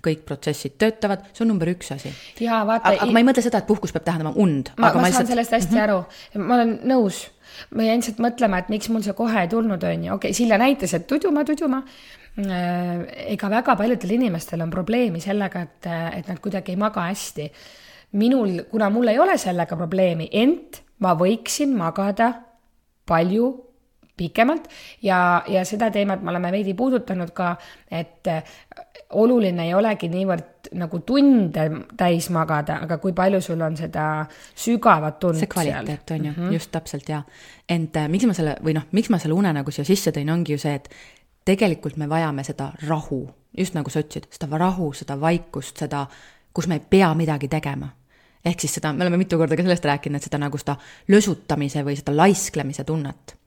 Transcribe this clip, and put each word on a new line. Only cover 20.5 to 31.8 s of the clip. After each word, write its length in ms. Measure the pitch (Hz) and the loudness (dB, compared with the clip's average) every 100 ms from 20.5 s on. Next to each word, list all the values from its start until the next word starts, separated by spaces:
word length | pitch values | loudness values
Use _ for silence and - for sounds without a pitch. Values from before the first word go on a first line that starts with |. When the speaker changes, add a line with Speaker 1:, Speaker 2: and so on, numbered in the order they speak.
| 349 - - _ _ | 2 -4 -20 _ _
Speaker 2:
ma 140 | 190 | 0
võiksin 640 | 165 185 226 - - 294 247 | 4 4 2 -2 -2 0 0
magada 560 | 165 165 196 202 233 240 - _ _ _ _ _ - | -2 -2 -4 2 0 0 -12 _ _ _ _ _ 0
palju 600 | 165 175 202 247 262 - _ _ _ _ - | 2 2 2 0 -2 -14 _ _ _ _ -8
pikemalt 500 | 170 - 233 320 - - - - | -6 2 2 2 -4 -20 -20 -6
ja, 400 | 208 185 180 175 - | 0 2 4 2 2
ja 140 | 190 | -2
seda 260 | 180 214 226 | -2 -2 -2
teemat 300 | 208 202 190 | 0 0 -2
me 60 | 180 | -4
oleme 200 | 175 175 | -4 -2
veidi 220 | 190 196 | -2 -2
puudutanud 560 | 190 254 254 - 190 170 | -2 0 0 -2 -6 -6
ka, 240 | - 180 175 - - _ | -4 -4 -4 -10 -20 _
et, 360 | 165 165 _ - | -8 -8 _ -4
äh, 160 | 160 156 - _ - - - - | -4 -6 -20 _ -20 -20 -20 -6
oluline 540 | - 226 247 196 180 165 | 2 4 4 2 0 0
ei 80 | |
olegi 340 | 185 220 208 170 | 2 2 0 -4
niivõrd 600 | 175 190 170 - _ - | -2 -2 -2 -4 _ -12
nagu 260 | - 170 175 | -8 -6 -6
tunde 840 | - 269 277 254 180 151 156 156 | 0 4 6 6 4 0 -2 -2